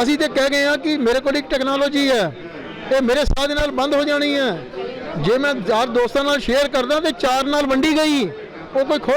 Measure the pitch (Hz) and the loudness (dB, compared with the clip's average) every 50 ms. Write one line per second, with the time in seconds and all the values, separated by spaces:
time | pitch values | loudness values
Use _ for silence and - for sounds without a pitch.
0 | 240 262 294 277 311 294 - 269 269 277 277 285 285 285 294 285 302 302 302 294 | 2 2 2 0 0 0 0 0 0 2 2 2 2 2 0 0 0 -2 -2 0
1 | 240 226 247 262 262 277 269 294 285 - 302 262 262 269 277 277 285 285 294 285 | 2 2 2 2 0 0 0 -2 -2 -2 -2 -2 0 0 0 0 0 0 2 2
2 | 277 269 254 226 185 156 120 - - - - - - - - - - - 262 269 | 2 2 2 2 0 -2 -4 -8 -12 -14 -14 -14 -14 -14 -14 -10 -2 0 2 2
3 | 254 233 254 294 277 - - 269 277 285 294 294 302 285 262 254 269 294 302 277 | 4 4 2 2 2 2 2 2 0 0 0 0 0 0 0 -2 0 2 2 2
4 | 294 294 294 285 294 285 285 277 262 226 175 151 - - - - - - - - | 2 2 0 0 0 0 0 0 0 -2 -2 -4 -8 -10 -10 -10 -10 -8 -10 -10
5 | - - - 160 143 190 240 262 285 285 277 254 180 202 240 220 226 226 226 247 | -10 -8 -6 -2 2 2 2 2 2 0 -2 -2 0 0 2 2 2 2 2 2
6 | 240 220 - 277 285 285 285 269 - 226 247 277 285 277 - 262 247 247 302 311 | 0 2 0 0 0 0 0 0 0 0 2 2 2 2 0 -2 0 0 0 0
7 | 330 320 - - - 262 254 269 269 285 294 294 285 269 269 262 285 311 294 311 | 0 -2 -2 0 0 0 0 0 0 0 0 0 0 0 0 2 2 2 2 2
8 | 311 311 294 277 208 160 - - - - - - - - - 269 269 269 302 294 | 2 2 2 0 0 -2 -4 -8 -12 -14 -14 -14 -12 -4 -2 -2 0 0 0 0
9 | - - 269 | 0 2 2